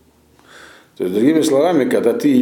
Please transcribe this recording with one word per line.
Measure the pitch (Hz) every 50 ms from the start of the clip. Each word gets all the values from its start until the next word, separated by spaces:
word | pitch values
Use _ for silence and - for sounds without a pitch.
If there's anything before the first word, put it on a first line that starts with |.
| _ _ _ _ _ _ _ _ _ - - - - - - - _ _ _ -
То | 95
есть, | 90 92
другими | 104 117 147 160 156
словами, | 139 - 135 135 151 180 180 143 123 -
когда | 123 104 - 117 113
ты, | - - 147 135 123